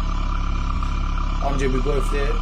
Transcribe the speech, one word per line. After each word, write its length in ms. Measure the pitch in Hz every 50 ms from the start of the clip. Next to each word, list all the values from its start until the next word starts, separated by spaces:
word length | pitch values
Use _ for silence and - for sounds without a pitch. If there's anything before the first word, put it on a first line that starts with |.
| - 50 50 50 50 50 50 50 50 50 50 50 50 - - - - - - - - - - - - - - - 135
"Amca 280 | 139 139 131 139 131 127
bir 60 | 127
golfle 460 | 123 147 143 139 131 - - 143 139 - 120 -